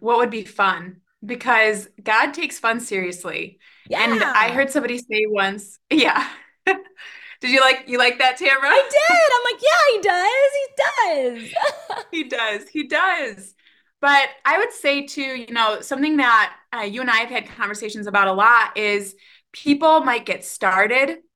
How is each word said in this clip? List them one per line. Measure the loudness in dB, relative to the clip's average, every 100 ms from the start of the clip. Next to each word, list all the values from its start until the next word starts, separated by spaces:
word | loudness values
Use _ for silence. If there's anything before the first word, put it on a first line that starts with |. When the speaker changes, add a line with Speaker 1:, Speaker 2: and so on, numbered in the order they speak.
Speaker 1:
What | -2 0
would | 0
be | -4
fun? | -10 -2 0 -2 -8 -18 _ _
Because | -12 -6 0 4 4 0 -8 -10
God | 0 0 0
takes | -4 -10 -4
fun | -4 -2
seriously. | -4 -6 -6 -8 -10 -10 -10 _ _ _ -8
And | -2 0 0
I | 0 0 0
Speaker 2:
Yeah. |
Speaker 1:
heard | 0 -2
somebody | -2 -4 -8
say | -6 -4 -2
once, | 0 -2 -4 -14 -20
<laughs> | _
yeah. | 2 2 0 -4 -10 -20 _ -4 -4 -6 -20 -20 -20 -20 -10
Did | 0
you | 4
like, | 4 2 -2
you | 0
like | 0 2
that, | 0 2
Tamra? | 0 2
Speaker 2:
I | 4 4 4
did. | 2 4 4 4
I'm | 2 0
like, | 0
"Yeah, | 2 4 4
he | 2
does. | 0 0 0 2 2 0
He | -4 -2
does." | -2 0 0 0 -4 -6 -8 -4 -4 -4 -10 -12
<laughs> | -8
Speaker 1:
He | -10
does. | -6 -6 -4 -6 -8
He | -10 -4
does. | 0 0 -2 -6 -12 -20 _ _ _ _ _
But | 2 4 2 -2
I | -2 0
would | -2
say | -2 -2 -2 -4
too, | -8
you | -8 -8 -8
know, | -2 0 -2
something | -6 -4 0 2
that, | 4 4 2 -4 _ -10
uh, |
you | -8 -6
and | -2
I | -2
have | -2
had | -6 -10
conversations | -8 -8 -8 -10 -10 -2
about | 0 2
a |
lot | 4 4 4 2 -2
is | -2 -2 -6 -16 _ _ _
people | -8 -2 2 4 4
might | 2 -2 -4
get | -8
started | -8 -2 0 2 2 2 0 -4 _